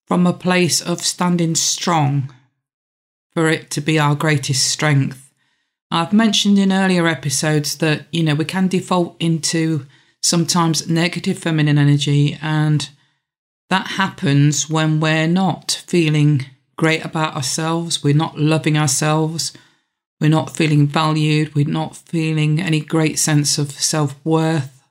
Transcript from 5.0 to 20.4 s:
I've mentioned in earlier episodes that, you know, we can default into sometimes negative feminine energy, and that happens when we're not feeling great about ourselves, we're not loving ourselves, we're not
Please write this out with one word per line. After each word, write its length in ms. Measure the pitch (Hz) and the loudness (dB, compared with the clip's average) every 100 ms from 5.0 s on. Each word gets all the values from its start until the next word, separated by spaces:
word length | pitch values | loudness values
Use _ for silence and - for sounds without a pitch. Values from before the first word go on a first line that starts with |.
| 135 - - _ _ _ _ _ - | 0 -6 -20 _ _ _ _ _ -6
I've 220 | 170 170 | -4 0
mentioned 480 | 208 226 202 202 202 | 2 2 2 2 4
in 100 | 190 | 4
earlier 380 | 190 190 180 170 | 2 2 2 0
episodes 720 | 160 143 - 156 151 147 - | 0 -4 -2 0 0 -2 -2
that, 280 | 160 151 - | -2 -2 -4
you 100 | 165 | -2
know, 140 | 160 151 | 0 0
we 80 | |
can 240 | 156 190 185 | -2 -2 0
default 480 | 180 - 180 170 - | 0 0 -2 -2 -2
into 680 | 170 165 - 165 160 160 127 _ _ - | -2 -2 -2 -2 0 -2 -6 _ _ -6
sometimes 680 | - 175 165 185 165 156 - | -2 0 0 0 0 0 0
negative 520 | 165 175 175 190 175 | 0 0 -2 -6 -4
feminine 360 | 165 156 151 147 | -2 0 2 4
energy, 640 | 143 143 147 143 143 - | 4 4 2 2 0 -2
and 480 | 156 156 151 151 - _ _ _ _ _ _ _ - | -4 0 2 0 -2 _ _ _ _ _ _ _ -6
that 200 | 185 - | -4 -4
happens 840 | - 190 - 160 143 147 147 - | -4 -4 -2 2 4 4 2 -2
when 300 | 156 156 156 | 0 0 0
we're 260 | 156 156 160 | 2 2 2
not 560 | 180 185 - - - - | 2 0 -2 -6 -10 -2
feeling 580 | 180 156 151 147 147 135 _ _ - | 0 2 4 4 2 -2 _ _ -2
great 280 | 160 160 | 0 0
about 300 | 160 165 156 | -4 -6 -4
ourselves, 680 | 156 131 - 160 165 170 - | -4 -6 -4 -2 -4 -4 -2
we're 100 | 143 | 2
not 240 | 147 160 - | 2 0 0
loving 400 | 151 156 156 151 | 0 2 0 0
ourselves, 760 | 151 - 156 156 160 165 - - _ _ _ _ _ - | 0 0 0 0 -2 -4 -8 -10 _ _ _ _ _ -2
we're 100 | 156 | 2
not 260 | 156 | 2